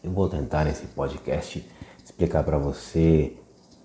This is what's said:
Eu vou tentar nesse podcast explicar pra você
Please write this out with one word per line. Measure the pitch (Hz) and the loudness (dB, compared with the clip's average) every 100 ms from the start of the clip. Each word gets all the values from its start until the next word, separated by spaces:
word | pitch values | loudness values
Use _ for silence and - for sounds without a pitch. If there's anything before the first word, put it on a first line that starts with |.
Eu | 90 | -4
vou | 92 90 | 0 0
tentar | 87 65 76 | 0 -2 0
nesse | 76 71 - | 0 -2 -10
podcast | - 69 71 - 67 - - - - - - | -6 -6 -6 -6 -6 -6 -12 -14 -20 -20 -20
explicar | - - 80 78 | -20 -2 0 2
pra | 73 76 | 0 0
você | 71 69 - 82 82 80 69 - - _ _ - | -2 -6 -4 4 6 6 4 -6 -20 _ _ -20